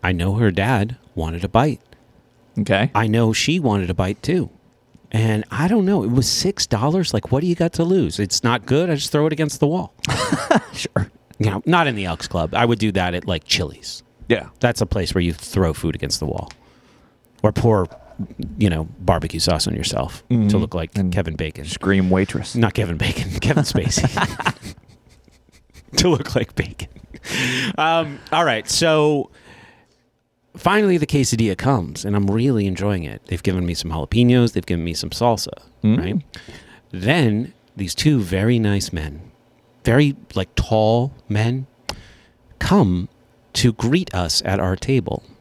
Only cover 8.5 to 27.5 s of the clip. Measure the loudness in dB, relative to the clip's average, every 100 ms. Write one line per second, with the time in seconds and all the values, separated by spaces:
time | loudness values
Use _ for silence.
8.5 | 0 2 0 2 -2 -2 0 0 0 -4
9.5 | 0 0 0 -4 _ -4 -2 -2 -2 2
10.5 | 2 2 -10 -4 -4 -4 _ _ -2 0
11.5 | 0 0 2 2 0 -4 -4 -4 -2 -2
12.5 | 2 2 2 2 0 0 -2 -4 -4 -2
13.5 | -2 -2 -8 -16 -16 _ _ -2 -2 -2
14.5 | -2 0 0 -2 -2 -2 0 0 -2 -4
15.5 | 0 0 0 -4 -4 -4 -4 -4 -6 -10
16.5 | -14 _ _ _ _ _ _ _ _ 0
17.5 | 2 2 4 0 -6 -20 -14 -14 -10 -12
18.5 | 0 2 2 -4 -4 0 0 0 -2 0
19.5 | 0 0 -2 -4 -4 -4 -8 _ 2 2
20.5 | 2 0 -4 -6 -2 -2 0 -2 -4 -6
21.5 | -6 -12 -6 0 2 4 2 2 -2 -6
22.5 | 0 0 0 -4 -2 -4 -4 -6 -4 0
23.5 | 0 0 0 -2 0 0 -2 -4 -4 -6
24.5 | -6 -14 -18 _ -20 _ _ _ _ _
25.5 | _ _ -20 -8 0 2 2 0 -4 -2
26.5 | -4 -4 -6 -14 -14 -20 -18 -8 -4 -2